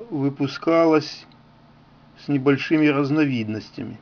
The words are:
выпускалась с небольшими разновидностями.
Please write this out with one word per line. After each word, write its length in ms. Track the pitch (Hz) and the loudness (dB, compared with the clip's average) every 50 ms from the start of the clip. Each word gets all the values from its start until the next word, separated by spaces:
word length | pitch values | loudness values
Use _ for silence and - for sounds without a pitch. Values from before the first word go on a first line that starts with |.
| - - | -14 -8
выпускалась 1160 | 160 139 135 139 139 - 139 139 - - - 165 165 165 165 160 156 151 143 - - - - - - - _ _ _ _ _ _ _ _ _ _ _ - _ _ - - - | -6 -2 -2 -2 -2 -2 -4 -4 -4 -4 0 2 4 4 4 4 4 2 2 -2 -14 -18 -20 -20 -20 -20 _ _ _ _ _ _ _ _ _ _ _ -20 _ _ -20 -12 -6
с 60 | - | -4
небольшими 580 | 143 135 127 143 139 131 - - 160 156 151 | -2 0 2 2 2 2 0 0 2 2 4
разновидностями. 1120 | 147 135 143 143 131 151 156 151 139 127 117 110 107 110 104 104 - - - 110 110 107 - | 2 2 2 0 0 2 0 0 0 0 -4 -4 -4 -6 -8 -8 -12 -12 -12 -12 -12 -12 -16